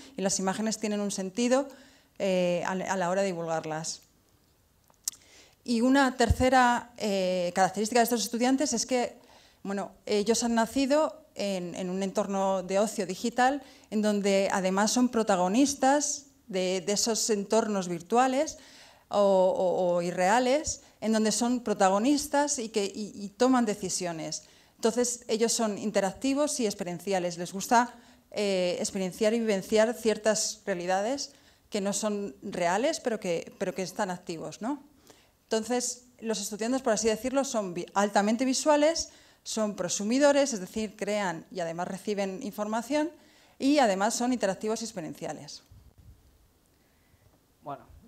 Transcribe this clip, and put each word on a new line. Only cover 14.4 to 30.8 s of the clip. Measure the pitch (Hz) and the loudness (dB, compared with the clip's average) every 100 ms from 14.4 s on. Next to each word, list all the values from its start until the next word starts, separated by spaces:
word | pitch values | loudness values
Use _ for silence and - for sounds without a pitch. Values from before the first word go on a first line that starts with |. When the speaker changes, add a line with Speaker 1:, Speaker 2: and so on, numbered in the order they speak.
| 196 | 2
Speaker 1:
además | 202 185 190 208 | 0 0 2 2
son | 247 247 | 2 2
protagonistas | 226 220 185 180 220 285 - 262 294 285 - - _ - | 2 2 2 2 4 2 2 2 2 0 -6 -10 _ -6
de, | 185 185 185 165 | -2 0 0 0
de | |
esos | 202 - 214 - | 0 0 0 0
entornos | 208 196 220 220 202 175 | 0 2 2 2 0 -2
virtuales | 175 - 233 262 262 311 - - - - - - | -6 0 2 4 2 -2 -6 -18 -20 -20 -20 -4
o, | 202 | 2
o, | 202 190 185 - 185 170 180 175 | 4 6 4 2 0 2 0 0
o | |
irreales, | 175 175 180 233 254 294 320 - - - | -2 0 2 4 4 0 0 -8 -12 -6
en | 214 | 0
donde | 220 220 | 2 2
son | 208 240 247 | 0 0 0
protagonistas | 240 208 190 196 240 285 - 285 294 285 | -2 2 4 4 2 0 0 0 0 -2
y, | 220 | -4
que, | 220 202 | -4 -4
y, | - 208 | -6 -10
y | - 202 | -10 -8
toman | - 247 262 226 | 2 4 4 2
decisiones. | 202 185 - 180 165 156 156 - - _ _ | -2 -4 -4 -4 -6 -8 -10 -12 -20 _ _
Entonces, | 226 220 247 - - | 0 0 -2 -4 -4
ellos | 226 226 | 0 0
son | - 220 196 | 0 -2 -2
interactivos | 208 202 190 185 269 277 294 285 | -2 0 -2 -2 -2 0 0 0
y | 214 | -2
experienciales. | - 175 170 196 190 175 170 | -4 -8 -6 -2 -2 -2 -4
Les | 175 | -8
gusta, | 190 - 233 240 - - - - | -6 2 2 2 -4 -20 -20 -10
eh, | - 208 190 180 - | -4 0 0 0 -2
experienciar | 220 202 185 - 214 | -4 -4 -6 0 0
y | 233 | 2
vivenciar | 220 190 185 214 220 | 0 -2 2 2 2
ciertas | 226 220 208 214 208 - - | 0 -2 0 0 0 -2 -6
realidades | - 180 | -6 -4